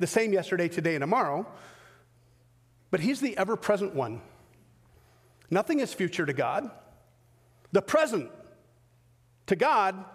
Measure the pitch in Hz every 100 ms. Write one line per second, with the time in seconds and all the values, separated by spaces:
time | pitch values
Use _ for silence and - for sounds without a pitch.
0 | 175 233 226 190 165 180 170 170 165 156
1 | 156 240 175 147 214 - - - - -
2 | _ _ _ _ _ _ _ _ _ 180
3 | 180 277 262 196 190 226 - 202 196 143
4 | 120 113 - - - - _ _ _ _
5 | _ _ _ _ _ 180 214 302 247 -
6 | 180 - 151 131 123 196 262 - - -
7 | _ _ _ _ _ _ _ 190 190 302
8 | 311 214 120 - - - _ _ _ _
9 | _ _ _ _ - 180 277 262 190 190
10 | 190